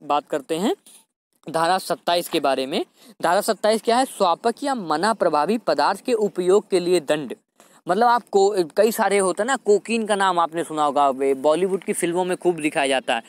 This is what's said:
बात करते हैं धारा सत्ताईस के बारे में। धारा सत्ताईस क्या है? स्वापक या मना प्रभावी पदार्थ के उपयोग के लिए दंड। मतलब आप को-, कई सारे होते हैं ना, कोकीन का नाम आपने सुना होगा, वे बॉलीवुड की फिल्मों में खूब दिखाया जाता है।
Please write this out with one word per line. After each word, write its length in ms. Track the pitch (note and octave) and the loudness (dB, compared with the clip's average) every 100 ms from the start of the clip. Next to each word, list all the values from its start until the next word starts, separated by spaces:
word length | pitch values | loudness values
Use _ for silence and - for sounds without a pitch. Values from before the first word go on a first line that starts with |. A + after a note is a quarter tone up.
बात 200 | D3 D3 - | -4 -4 -2
करते 280 | D3+ - D#3+ | -6 -6 -4
हैं 180 | A3 G4+ - - _ _ _ _ - | -2 -4 -10 -20 _ _ _ _ -6
धारा 280 | D#3+ E3 F#3 | -2 0 0
सत्ताईस 520 | - E3+ - F3 E3 | -4 -6 -2 -2 -2
के 100 | E3+ | -2
बारे 260 | C#3 C3 C3 | 0 -2 -2
में। 200 | F#3+ F#4 _ - - | -6 -8 _ -20 -6
धारा 200 | E3 F#3+ | 0 0
सत्ताईस 400 | G3+ G3+ G#3+ A3 | 0 0 0 0
क्या 160 | - A#3 | 0 0
है? 80 | C4+ | 0
स्वापक 500 | - F#3 E3+ A#3 - | 0 0 0 -2 -2
या 120 | C#4 B3+ | -4 -4
मना 380 | E3 D#3 G#3 | -2 0 0
प्रभावी 440 | A3 E3+ D3+ D3+ A3+ | 0 2 2 0 0
पदार्थ 440 | - C#3+ D3+ G3 | 0 0 0 -2
के 120 | - | -2
उपयोग 560 | A3+ G#3 - F3+ G3+ G#3 | -2 -2 -2 2 2 2
के 100 | F#3 | -2
लिए 200 | F3 F3+ | 0 0
दंड। 360 | C#3+ D3+ B2+ - _ _ _ _ - | 0 -4 -4 -12 _ _ _ _ -4
मतलब 200 | F#3+ A#3+ | 0 2
आप 160 | A#3+ - | 2 0
को-, 340 | G3+ G3 G#3 D#3+ - | 2 2 2 0 2
कई 140 | A3 | 2
सारे 260 | A3 G3 G3+ | 2 0 2
होते 260 | F#3+ F3 | 0 -2
हैं 40 | A3+ | -2
ना, 80 | C4+ | -2
कोकीन 500 | - G#3 - A3+ G#3 | 2 0 0 -4 -2
का 100 | G3+ | 0
नाम 240 | F#3+ F3 | 2 2
आपने 240 | E3 E3 | 0 -2
सुना 200 | D3+ D#3 | -4 -2
होगा, 260 | D3 C#3 C#3+ | 0 2 2
वे 240 | C3 C#3 | 2 0
बॉलीवुड 500 | C3+ D3 D#3+ F#3 F#3+ | 2 2 2 0 -2
की 100 | G#3 | -4
फिल्मों 320 | - E3+ F3 F#3 | -4 -2 -2 -2
में 120 | F3 | -2
खूब 180 | F3+ E3 | -2 -2
दिखाया 320 | D3+ D#3+ C#3 | -4 -2 0
जाता 280 | C3 A#2+ | -2 -2
है। 60 | A#2+ | -6